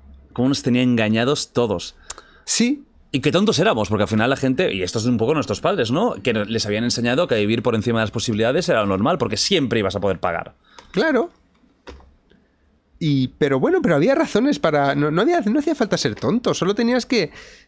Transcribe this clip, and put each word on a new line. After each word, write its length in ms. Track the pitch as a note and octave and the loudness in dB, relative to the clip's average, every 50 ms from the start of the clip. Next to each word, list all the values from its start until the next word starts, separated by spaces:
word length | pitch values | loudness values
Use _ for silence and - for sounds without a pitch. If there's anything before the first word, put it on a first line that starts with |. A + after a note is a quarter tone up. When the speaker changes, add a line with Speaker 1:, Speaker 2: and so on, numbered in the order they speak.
| - - - - - - - | -20 -20 -20 -20 -20 -10 -4
Speaker 1:
Cómo 160 | - B2 C3+ | 0 0 0
nos 140 | C#3+ C#3 - | 0 0 0
tenía 180 | C3+ A#2+ B2 | 0 2 2
engañados 720 | B2+ B2 A#2+ A2+ A2 G#2+ A2 A2+ A#2+ C3 D3+ - - - - | 2 2 2 2 2 2 2 2 2 2 0 0 -4 -4 -2
todos. 420 | B2 A#2+ G#2+ G2 E2+ - - - - - - - - - - - - - | 0 0 0 0 -4 -6 -10 -16 -16 -14 -16 -14 -14 -18 -20 -20 -14 -6
Speaker 2:
Sí. 400 | - - - A#3 A#3+ D4 C#4+ - _ _ - - _ | -4 0 0 0 0 0 -4 -8 _ _ -20 -10 _
Speaker 1:
Y 80 | - C3 | -4 -2
qué 120 | - D3 | 0 2
tontos 280 | - F3 G#3 G#3+ - - | 2 2 2 2 2 2
éramos, 300 | F3+ F3+ - A2 G#2 G2 | 2 2 2 0 0 0
porque 120 | G#2+ G2 | 0 0
al 60 | G2+ G2 | 0 2
final 220 | A2 G#2+ A2 B2+ | 2 2 2 2
la 40 | C3+ | 0
gente, 380 | - - C3 C3 C3 F#3 - - | 0 0 0 0 0 0 -2 -2
y 80 | F#2+ | -2
esto 160 | F2+ F2+ - | -4 -4 -2
es 80 | A#2 G#2+ | -2 0
un 120 | B2 B2 | 0 0
poco 180 | A2 A2+ B2 D#3+ | 2 2 0 0
nuestros 260 | D3+ A2+ - G#2 - | 0 -2 -4 -4 -2
padres, 300 | - D#3+ G3+ F#3+ A#2+ G#2+ | -2 -2 0 0 -2 0
¿no? 240 | B2 E3 A3+ A#3+ - F#2+ F#2+ | 0 0 0 -2 -2 -4 -2
Que 100 | B2 A2 | -2 -2
no-, 120 | A2 G#2 | -2 -2
les 200 | G2+ A2+ A2 G#2 | -2 -4 -4 -2
habían 180 | G#2 G#2 A2 A#2 | -2 -2 -2 -2
enseñado 440 | A#2+ - B2 A#2 A#2+ B2 D3 F3 | -2 -2 -2 -2 0 0 0 0
que 80 | - B2 | 0 0
vivir 260 | G#2+ G#2 G#2 A2+ A2+ | 0 2 0 0 0
por 140 | G#2 B2 A2+ | 0 0 0
encima 240 | A2 G2 A#2+ A#2 A2+ | 0 0 0 0 0
de 60 | A2 | 0
las 60 | G#2 | -2
posibilidades 560 | - A#2 - - A2 G#2 A2+ A#2+ C3+ F3 E3+ F3+ | -4 -4 -4 -2 0 0 0 2 0 0 0 0
era 120 | D3 A2+ | 2 2
lo 60 | G#2 | 2
normal, 320 | G2 F#2+ F#2+ G#2 D3 F#3 E3 | 0 0 0 0 0 0 0
porque 180 | A#2+ G2+ G#2+ | -2 -2 -2
siempre 400 | - - - G3+ D#3+ C#3 A2+ A#2 A2+ | -2 0 0 2 0 2 0 0 0
ibas 160 | G2+ G2 F2+ | 0 0 -2
a 40 | G2 | -2
poder 200 | F#2+ G2 F#2 - | -2 -2 -2 -2
pagar. 360 | - F2+ E2+ E2+ - - - _ _ _ _ - - - | -4 -4 -4 -4 -8 -10 -16 _ _ _ _ -20 -20 -6
Speaker 2:
Claro. 380 | - F#3 C4+ D#4+ C#4 - E4+ F4 - _ _ _ _ _ _ _ _ _ _ - - - - - _ _ _ _ _ _ _ _ _ _ _ _ _ _ _ _ _ - E3+ | -4 -2 0 2 0 0 -2 -2 -6 _ _ _ _ _ _ _ _ _ _ -20 -20 -20 -20 -20 _ _ _ _ _ _ _ _ _ _ _ _ _ _ _ _ _ -6 -2
Y, 240 | D3+ C#3+ C3+ B2+ B2 - | 0 0 0 0 -2 -2
pero 220 | - A3+ C#3 C3+ C3 | 0 0 2 2 2
bueno, 220 | E3+ C#4 F#4 F#4 | 2 2 2 2
pero 140 | D4+ G3+ D#3+ | 2 2 2
había 200 | C#3 D#3+ B3 C#4 | 4 4 2 2
razones 440 | E4 D#4 - - G#3 B3 D4 - - | 2 0 0 0 0 2 2 0 0
para, 360 | - E3 D3+ C#3+ C#3 C#3 C#3 | 0 2 2 2 2 2 2
no, 160 | C#3+ D3 D3+ | 0 0 0
no 100 | D3+ F3 A3 | 2 2 2
había, 180 | E4 F4 F4 | 2 2 0
no 180 | G#3 G#3 A3+ D4+ | 0 0 0 0
hacía 160 | C#4+ E4+ D#4 | 0 -2 -2
falta 220 | - A#3 - F#3 | -2 -2 -2 -2
ser 180 | - - B2+ G#2 | -2 -2 -4 -4
tonto, 380 | - - B2+ F#3+ A#3+ - G3 D3 | -4 -2 -2 -2 0 0 -2 -2
solo 200 | - E3+ F#3 G#3 | -2 -2 -2 0
tenías 320 | - A#3 A#3 B3+ B3 A3+ | 0 0 0 0 -2 -2
que 260 | - C4 A3 E3+ C#3+ - - - - - - - | -2 -2 -2 -2 -2 -6 -12 -20 -20 -20 -20 -20